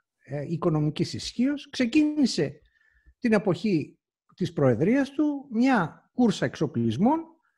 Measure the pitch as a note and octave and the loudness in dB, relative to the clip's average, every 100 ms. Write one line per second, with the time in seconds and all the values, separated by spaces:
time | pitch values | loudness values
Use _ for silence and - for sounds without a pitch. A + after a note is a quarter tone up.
0 | _ _ - C#3+ C#3+ E3+ F3 D3+ D3+ D#3 | _ _ -12 -10 -6 -4 0 0 0 -2
1 | E3+ A2 - - B3+ C#4+ - - B3 D4+ | -4 -6 -8 -2 -2 -2 -6 -4 0 2
2 | D4+ D4+ C4 - C#3 - _ _ _ _ | 2 2 0 0 -4 -6 _ _ _ _
3 | _ _ A#3+ G#3+ G3+ E3 A3 E3+ B2 - | _ _ 0 2 2 -2 0 0 -2 -12
4 | _ _ _ - F3+ - C3+ A2 E3 C4 | _ _ _ -6 -6 0 2 4 2 2
5 | C4+ - D4+ C#4+ C4 A3 B3+ B3 E3 - | 0 -2 -2 -2 -6 0 2 2 0 -6
6 | _ - B3 - C#3+ - D#3 A#2 A#2 A2 | _ 0 0 2 -2 -2 -4 0 -2 2
7 | A3 D#4+ E4 _ _ | 2 2 -2 _ _